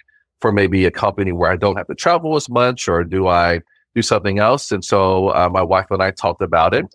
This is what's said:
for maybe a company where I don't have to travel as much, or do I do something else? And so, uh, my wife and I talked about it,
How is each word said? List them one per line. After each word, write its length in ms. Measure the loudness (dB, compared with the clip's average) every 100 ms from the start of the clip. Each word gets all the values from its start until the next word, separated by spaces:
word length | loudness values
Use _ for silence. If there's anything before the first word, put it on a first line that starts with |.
| _ _ _ _
for 100 | -2
maybe 340 | 2 2 2 0
a 60 |
company 400 | 0 -4 -2 -4
where 180 | -2 -2
I 60 | 0
don't 200 | -2 -2
have 120 | -6
to 80 | -4
travel 400 | 0 0 0 -4
as 120 | -2
much, 380 | 0 0 -2 -2
or 160 | -2
do 240 | -2 0 2
I 340 | 2 2 0 -6 _ _
do 80 | -4
something 380 | 0 0 0 0
else? 320 | 2 0 -2
And 140 | -6 0
so, 440 | 2 2 2 2
uh, 180 | 2 0
my 100 | 0
wife 260 | 0 0 0
and 100 | -2
I 100 | -2
talked 300 | -2 -4 -2
about 320 | 0 2 2
it, 120 | 0 -4